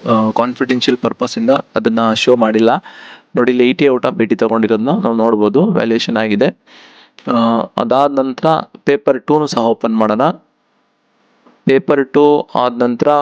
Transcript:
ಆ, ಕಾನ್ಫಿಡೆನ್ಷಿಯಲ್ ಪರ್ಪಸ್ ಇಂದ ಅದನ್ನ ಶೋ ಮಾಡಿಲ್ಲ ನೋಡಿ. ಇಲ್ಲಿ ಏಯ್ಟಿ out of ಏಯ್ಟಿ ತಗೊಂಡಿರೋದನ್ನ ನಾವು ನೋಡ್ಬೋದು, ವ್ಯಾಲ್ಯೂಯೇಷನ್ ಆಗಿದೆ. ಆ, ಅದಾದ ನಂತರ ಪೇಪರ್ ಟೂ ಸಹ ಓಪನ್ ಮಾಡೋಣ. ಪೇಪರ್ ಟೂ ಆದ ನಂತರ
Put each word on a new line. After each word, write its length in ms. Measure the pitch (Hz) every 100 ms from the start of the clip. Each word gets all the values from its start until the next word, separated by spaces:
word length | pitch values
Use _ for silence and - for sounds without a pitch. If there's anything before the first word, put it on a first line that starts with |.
| -
ಆ, 220 | 113 110
ಕಾನ್ಫಿಡೆನ್ಷಿಯಲ್ 640 | 107 123 120 127 127 - 123
ಪರ್ಪಸ್ 400 | 113 - 127 -
ಇಂದ 120 | 113
ಅದನ್ನ 640 | 139 - - 110 113 113
ಶೋ 220 | 110 - 123
ಮಾಡಿಲ್ಲ 480 | 110 110 113 147 - - - - _ -
ನೋಡಿ. 160 | 123
ಇಲ್ಲಿ 140 | 123 123
ಏಯ್ಟಿ 180 | 127 143
out 280 | 123 127
of 60 | -
ಏಯ್ಟಿ 160 | 110 113
ತಗೊಂಡಿರೋದನ್ನ 540 | 113 113 107 110 123
ನಾವು 240 | 175 107
ನೋಡ್ಬೋದು, 580 | 117 113 107 104 123 208
ವ್ಯಾಲ್ಯೂಯೇಷನ್ 460 | 175 113 113 - 113
ಆಗಿದೆ. 400 | 110 101 131 - _ - - - _ - -
ಆ, 320 | 120 113 117 - -
ಅದಾದ 420 | 117 127 143 139
ನಂತರ 280 | 135 127 160 156 - - -
ಪೇಪರ್ 360 | 143 - 131
ಟೂ 260 | - 151 147
ಸಹ 140 | -
ಓಪನ್ 360 | 113 110 117 110
ಮಾಡೋಣ. 260 | 107 107 147 - _ _ _ _ _ _ _ _ _ _ _ _ -
ಪೇಪರ್ 480 | 135 131 143 131
ಟೂ 360 | 147 147 147 - 117
ಆದ 260 | 123 120
ನಂತರ 240 | 123 120 147 147